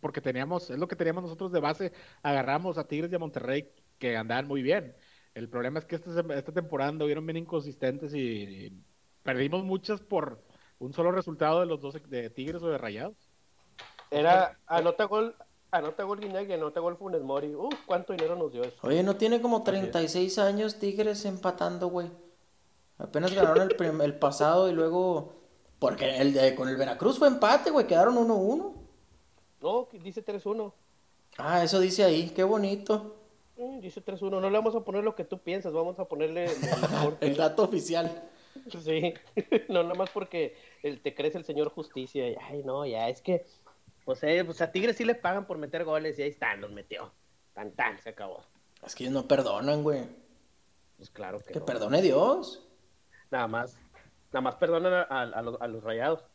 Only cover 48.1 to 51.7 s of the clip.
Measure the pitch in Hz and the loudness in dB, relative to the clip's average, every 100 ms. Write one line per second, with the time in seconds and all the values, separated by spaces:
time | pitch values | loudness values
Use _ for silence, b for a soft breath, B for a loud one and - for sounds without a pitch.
48.1 | 110 98 92 - _ _ _ - - 127 | -12 -12 -12 -18 _ _ _ -18 -10 -4
49.1 | 135 127 139 120 101 135 151 151 139 117 | -4 4 4 4 0 0 0 0 -2 -4
50.1 | - - _ _ _ _ _ _ _ 98 | -16 -20 _ _ _ _ _ _ _ -20
51.1 | - 95 101 - 156 131 | -14 -10 -10 -8 -8 -4